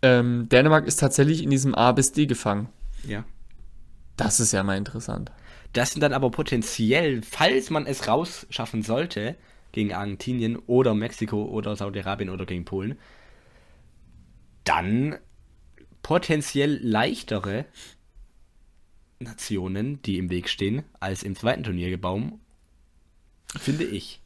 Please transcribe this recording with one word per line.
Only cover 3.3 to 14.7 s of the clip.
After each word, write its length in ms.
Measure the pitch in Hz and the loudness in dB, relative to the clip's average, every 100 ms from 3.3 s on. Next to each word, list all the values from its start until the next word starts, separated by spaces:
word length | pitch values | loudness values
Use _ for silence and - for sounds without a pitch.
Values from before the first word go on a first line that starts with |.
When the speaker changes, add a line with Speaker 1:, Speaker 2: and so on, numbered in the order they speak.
| - - - - - - - - - | -14 -16 -16 -18 -18 -18 -18 -18 -4
Speaker 1:
Das 240 | 110 - | 0 2
ist 120 | 110 | 2
ja 120 | 101 | 2
mal 120 | 98 98 | 0 -2
interessant. 540 | 101 110 117 - 113 - - - - | -4 -8 -8 -8 -8 -14 -20 -20 -8
Speaker 2:
Das 180 | - 123 | -2 -2
sind 80 | - | 2
dann 120 | 147 | 2
aber 180 | 135 135 | 2 0
potenziell, 920 | 113 151 123 110 - 110 135 165 127 | 0 -2 -2 -2 0 2 4 2 -2
falls 480 | 110 - 160 131 127 | -6 2 4 4 0
man 160 | 160 143 | -4 -2
es 220 | 135 - | -4 0
rausschaffen 760 | 120 175 - - - 113 113 | 0 0 -8 -12 -8 -4 -4
sollte, 540 | 104 117 170 - 110 170 - - - | -2 0 -2 -4 -6 -8 -16 -20 -10
gegen 220 | - 104 | -2 -2
Argentinien 640 | 90 104 98 - 127 117 117 | -2 -6 -6 -4 -2 -2 -4
oder 380 | - 123 127 | 2 4 6
Mexiko 500 | 107 113 - 110 107 | 2 -2 -4 -4 -2
oder 320 | 104 110 98 104 | -4 -4 -4 -6
Saudi-Arabien 540 | 101 101 95 101 95 | -6 -6 -6 -4 -6
oder 160 | 92 92 | -6 -6
gegen 180 | 90 | -6
Polen, 340 | 85 98 98 139 - - - - _ - _ - - _ - - - - - - | -6 -6 -6 -8 -14 -20 -20 -20 _ -20 _ -20 -20 _ -20 -20 -20 -20 -20 -10
dann 520 | - | 0